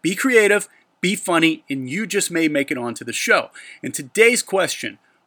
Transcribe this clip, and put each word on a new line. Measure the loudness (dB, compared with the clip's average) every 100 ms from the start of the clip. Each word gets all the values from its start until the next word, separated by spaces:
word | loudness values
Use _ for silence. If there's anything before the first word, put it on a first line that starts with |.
be | -4
creative, | -2 4 6 6 2 -2 _ _ _
be | -4 -2
funny, | 0 2 2 0 -6
and | -6 -6
you | -6 -4
just | -2 -2
may | 0 0
make | 0 -2
it | -4
onto | -6 -8
the | -10
show. | -4 2 2 0 -10 -20 -14
And | -10
today's | -10 -4 2 4 2
question, | 0 -2 -2 -4 -10 -12 _ _